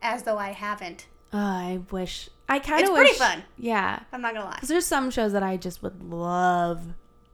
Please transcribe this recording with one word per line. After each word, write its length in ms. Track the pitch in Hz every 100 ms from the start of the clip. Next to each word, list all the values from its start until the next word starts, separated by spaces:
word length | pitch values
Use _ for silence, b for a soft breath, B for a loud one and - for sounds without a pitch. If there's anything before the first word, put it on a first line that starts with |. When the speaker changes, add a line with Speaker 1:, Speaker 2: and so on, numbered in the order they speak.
Speaker 1:
as 220 | 233 226
though 140 | 208 208
I 120 | 202
haven't. 560 | 202 208 208 185 - - - -
Speaker 2:
Oh, 40 | 208
I 440 | 202 185 180 185 180
wish. 380 | 190 180 - - - -
I 120 | 277
kinda 240 | 285 302
Speaker 1:
It's 60 | 381
pretty 220 | 339 539
Speaker 2:
wish 60 | -
Speaker 1:
fun. 260 | 240 170 - -
Speaker 2:
Yeah. 420 | 233 214 190 196 -
Speaker 1:
I'm 80 | 254
not 120 | 240
gonna 120 | 220 196
lie. 120 | -
Speaker 2:
'Cause 100 | 262
there's 160 | 330 -
some 260 | 302 262
shows 220 | 247 214
that 100 | 202
I 140 | 190 185
just 260 | 180 175
would 180 | 180 185
love 800 | 180 170 170 180 180 175 170 170 170 - - - -